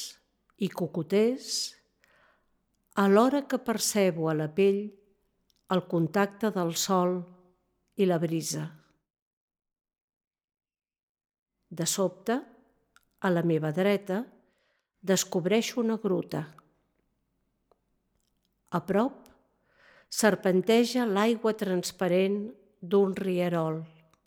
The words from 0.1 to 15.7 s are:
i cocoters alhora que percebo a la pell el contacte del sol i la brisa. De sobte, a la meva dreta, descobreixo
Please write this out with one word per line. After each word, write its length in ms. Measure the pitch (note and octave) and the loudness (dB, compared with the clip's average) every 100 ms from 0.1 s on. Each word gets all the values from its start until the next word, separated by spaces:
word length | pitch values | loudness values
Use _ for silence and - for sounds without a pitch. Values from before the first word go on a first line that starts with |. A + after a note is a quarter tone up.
| - _ _ _ - | -16 _ _ _ -6
i 80 | G3 | -6
cocoters 880 | - E3+ F3 D#3 G3 A3+ C4 - - - - _ _ _ _ _ _ _ _ _ _ _ - | -4 -6 -6 -2 2 2 0 -6 -8 -8 -12 _ _ _ _ _ _ _ _ _ _ _ 0
alhora 460 | G3 G3+ B3+ C#4+ C#4 | 4 6 6 2 -2
que 140 | B3+ | -4
percebo 640 | - G#3+ - G#3+ F#3+ E3 D#3+ | -4 -4 -2 2 2 2 -2
a 60 | D#3 | -2
la 140 | D#3 | -2
pell 300 | D#3 G3 G3 G#3+ - _ _ _ _ _ _ - | 2 2 2 -4 -14 _ _ _ _ _ _ -4
el 120 | F#3 F3+ | -2 0
contacte 640 | F3 D#3+ G3+ G3+ G3+ A3 | 0 0 0 -2 -2 -4
del 220 | G3 E3+ E3 | -2 -2 -2
sol 400 | - F#3+ F3+ F3+ F3 - _ _ _ _ _ - | 0 2 2 -2 -6 -18 _ _ _ _ _ -2
i 140 | F#3 | 0
la 100 | E3+ | 2
brisa. 460 | E3 E3 D#3 D#3 D#3 - _ _ _ _ _ _ _ _ _ _ _ _ _ _ _ _ _ _ _ _ _ _ _ _ _ _ _ _ _ | 0 -4 -4 -6 -8 -12 _ _ _ _ _ _ _ _ _ _ _ _ _ _ _ _ _ _ _ _ _ _ _ _ _ _ _ _ _
De 160 | E3+ E3 | -6 -4
sobte, 480 | - F#3 F#3 - B3 - - _ _ _ _ _ _ | 0 -2 -2 -4 -4 -6 -18 _ _ _ _ _ _
a 80 | D3 | -2
la 160 | E3+ E3 | 0 2
meva 240 | D#3+ D#3 | 0 -2
dreta, 540 | D3+ G3 G3 G3+ A3 B3+ - _ _ _ _ _ _ | 0 0 0 -2 -6 -8 -16 _ _ _ _ _ _
descobreixo 800 | F3+ F#3 - F#3+ E3+ A3 A3 | -2 0 0 -2 0 0 0